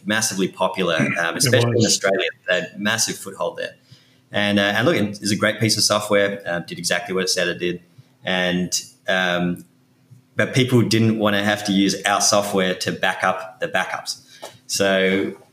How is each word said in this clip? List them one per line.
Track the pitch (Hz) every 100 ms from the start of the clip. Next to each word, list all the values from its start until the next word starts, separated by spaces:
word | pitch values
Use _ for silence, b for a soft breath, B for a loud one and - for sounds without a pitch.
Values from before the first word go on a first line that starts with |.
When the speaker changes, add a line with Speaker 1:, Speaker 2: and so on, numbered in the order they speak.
| 95
Speaker 1:
massively | 110 110 98 92
popular, | - 92 - 87 80
Speaker 2:
Mm, | - 87
Speaker 1:
um, | 82 82
Speaker 2:
it |
Speaker 1:
especially | 123 123 120
in | 117
Speaker 2:
was. | 104
Speaker 1:
Australia. | - 98 95 82 - -
They | 90
had | 87 98
massive | 104 113 101 90
foothold | 98 - 85 -
there. | 85 - b b b b _
And, | 104 104 101
uh, | 101 107
and | 139
look, | 135
it's | 104 - 104
a | 98
great | 104 107
piece | 113 107
of |
software, | - 104 - 101 101 98 87
uh, | 87
did | 87 87
exactly | 87 87 -
what | 92 92
it |
said | 92 87
it | 85
did. | 87 87 - b b _
And, | 90 92 90 90 87 - - _ -
um, | 92 90 87 87 87 - _ _ _ _ - _ -
but | 107 131
people | 123 123
didn't | 98 110 113 110
wanna | 104 101
have | 104 104 -
to |
use | 98 95 - 101
our | 101
software | - 104 101 98 92 90
to | 95
back | 87 95 - 92
up | 87 - -
the | 85
backups. | 92 92 - - - B B B B -
So | - 98 95 95 98 - - -